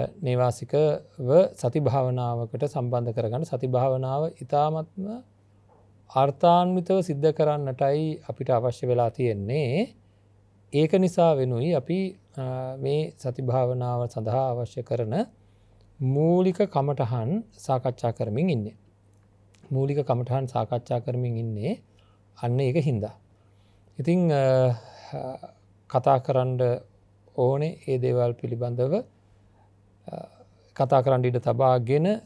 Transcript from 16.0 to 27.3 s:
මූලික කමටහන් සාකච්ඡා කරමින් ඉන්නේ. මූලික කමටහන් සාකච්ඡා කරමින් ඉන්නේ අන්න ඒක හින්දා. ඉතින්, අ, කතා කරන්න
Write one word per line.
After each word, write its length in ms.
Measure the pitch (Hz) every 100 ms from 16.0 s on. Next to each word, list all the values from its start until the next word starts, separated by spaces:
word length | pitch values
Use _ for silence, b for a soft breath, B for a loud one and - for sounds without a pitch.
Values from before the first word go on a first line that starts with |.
මූලික 580 | 131 139 160 175 185 180 202
කමටහන් 640 | 147 139 139 117 123 113 202 226 -
සාකච්ඡා 560 | - 131 131 123 120
කරමින් 380 | - 110 107 185
ඉන්නේ. 260 | 131 104 - _ _ _ _ _ _ _ _
මූලික 340 | - 131 139 143
කමටහන් 460 | 139 123 123 131 131
සාකච්ඡා 540 | 120 110 120 - 123
කරමින් 360 | 113 123 123 113
ඉන්නේ 360 | 113 107 123 247 - b b b _ -
අන්න 220 | 120 123
ඒක 160 | 135 165
හින්දා. 360 | 139 117 107 - _ _ b b b b b -
ඉතින්, 220 | 143 180 175
අ, 140 | 143 131 131 127 117 B B B 143 131 131 - - _ _ _
කතා 280 | 127 135 135
කරන්න 400 | 127 127 127 127 123 123 - _ _ _ _